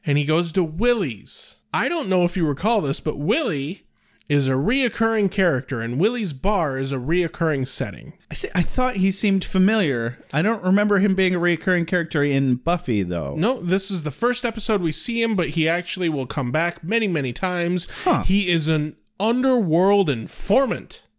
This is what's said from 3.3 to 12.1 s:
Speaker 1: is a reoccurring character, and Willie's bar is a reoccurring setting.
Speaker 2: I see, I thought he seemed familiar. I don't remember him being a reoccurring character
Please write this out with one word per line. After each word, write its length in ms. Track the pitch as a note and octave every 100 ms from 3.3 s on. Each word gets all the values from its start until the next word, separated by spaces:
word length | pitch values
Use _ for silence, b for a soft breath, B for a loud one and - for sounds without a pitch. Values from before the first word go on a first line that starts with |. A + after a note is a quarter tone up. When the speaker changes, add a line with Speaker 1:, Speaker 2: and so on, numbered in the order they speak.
| C#4 C#4+ D3 C#3 G3 _ b b b -
Speaker 1:
is 200 | C#3+ C3
a 40 |
reoccurring 800 | C3 D#3+ C4 B3+ - A3+ A3 G3+
character, 500 | - F#3 C3+ - B2
and 200 | A2+ B2
Willie's 320 | G3 B3 G3+
bar 460 | C3 F#3 G#3 D#3 C3
is 140 | C3+
a 40 | C3+
reoccurring 720 | B2+ F3 E3+ - E3 C#3+ C3
setting. 460 | - A#2 - A#1 - _
Speaker 2:
I 40 |
see, 140 | - -
I 60 | F3+
thought 340 | - - B3+ G3
he 140 | F#3+
seemed 320 | F#3+ G#3 G3
familiar. 760 | - F#3+ F#3+ A3 E3+ B2 A#2 B2 -
I 100 | C#3+
don't 200 | F#3+ A3+
remember 340 | F3+ G3 G#3 G3+
him 160 | G3+
being 200 | F#3+ F#3
a 40 | F3+
reoccurring 480 | F3 E3+ - F3+ E3+
character 360 | F3+ D#3+